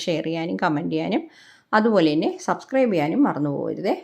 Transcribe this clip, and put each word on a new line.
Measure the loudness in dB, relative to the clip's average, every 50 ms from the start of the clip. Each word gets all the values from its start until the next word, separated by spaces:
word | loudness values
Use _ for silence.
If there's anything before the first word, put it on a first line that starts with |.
| -2
ഷെയർ | -2 -2 -2 -2 -4
ചെയ്യാനും | -4 -4 -4 -4 -4 -2 0
കമൻറ്റ് | 0 0 0 -2 -2 -2
ചെയ്യാനും | -2 -2 -2 -2 -4 -4 -6 -16 -20 -20 -20 -20 _ _ _ 0 2
അതുപോലെ | 4 4 4 4 4 4 4
തന്നെ | 2 0 0 -2 -4 -4 -4
സബ്സ്ക്രൈബ് | -4 -4 -4 -4 0 2 2 2 2
ചെയ്യാനും | 2 0 0 2 2 2 2
മറന്നു | 2 0 -2 -2 -2 -4
പോകരുതേ. | -4 -6 -6 -4 -2 -2 -2 -4